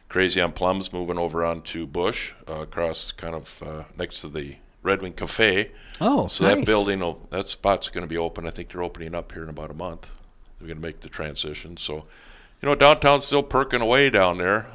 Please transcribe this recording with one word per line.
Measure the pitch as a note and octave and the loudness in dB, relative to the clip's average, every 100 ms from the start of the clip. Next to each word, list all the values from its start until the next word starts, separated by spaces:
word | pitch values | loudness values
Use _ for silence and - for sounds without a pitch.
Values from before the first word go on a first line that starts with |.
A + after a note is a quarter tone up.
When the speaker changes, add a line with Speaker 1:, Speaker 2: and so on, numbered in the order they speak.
| - | -6
Speaker 1:
crazy | F#2 F#2 F#2 | 2 2 4
on | F2 | 2
plums, | - F2+ F#2+ F#2 | 2 0 0 -2
moving | F2+ F2 E2+ | -6 -4 -2
over | E2+ E2 | -2 -2
onto | E2+ E2 - E2 D#2 | -2 -2 -6 -8 -6
Bush, | D#2+ F#2 A#2+ - - - | -2 -2 -2 -8 -12 -12
uh, | D#2 | -10
across | D#2 - E2+ D#2+ - | -8 -4 -4 -4 -10
kind | - E2 | -10 -10
of, | E2 - - | -10 -10 -14
uh, | D#2+ D#2 D#2+ - | -12 -12 -12 -10
next | F2 - | -8 -8
to | D#2+ | -10
the | D2+ C#2+ C2+ - _ | -8 -10 -12 -20 _
Red | F2+ G2 | 0 0
Wing | F#2 | 0
Cafe. | E2 E2 - A2 F#2+ A2 - - - | -8 -4 4 4 4 0 -6 -18 -2
Speaker 2:
Oh, | G3+ C#4+ F#2 | 2 2 0
Speaker 1:
So | - | 2
that | F#2+ G#2 | 4 4
Speaker 2:
nice. | A2 | 4
Speaker 1:
building, | G#2+ G2+ G2 | 4 4 0
will, | F2 D#2+ - | -2 -6 -8
that | F2 G2+ | -6 -6
spot's | - G2 F#2 - | -2 2 2 0
gonna | F#2 E2+ | -8 -6
be | E2 | -4
open. | E2 F2 E2 | -4 -6 -10
I | |
think | E2+ E2+ | -10 -10
they're | F2 | -8
opening | E2+ E2+ D#2+ | -8 -8 -10
up | E2+ D#2+ | -8 -10
here | E2 | -12
in | D#2+ | -12
about | D2+ D#2 | -10 -12
a | |
month. | D2+ F2+ E2 - - - - - - | -10 -10 -10 -14 -18 -20 -20 -20 -18
They're | D#2+ | -14
gonna | D#2 | -10
make | E2 D2+ | -10 -10
the | D#2 | -14
transition. | - D2+ C#2+ D2+ D2+ - - | -10 -8 -8 -8 -10 -12 -12
So, | - D#2 - - - - - _ | -10 -10 -12 -20 -20 -20 -20 _
you | C#3+ | -2
know, | |
downtown's | C#3+ C#3+ D3+ C#3+ C#3+ | 8 8 8 6 4
still | - C#3+ | 4 0
perking | C#3+ C3 C3+ B2 | 2 0 2 0
away | A2+ C3 C#3 | 4 4 6
down | G#2+ F#2 F2+ | 6 4 4
there, | F2+ G#2+ A2 | 2 2 -2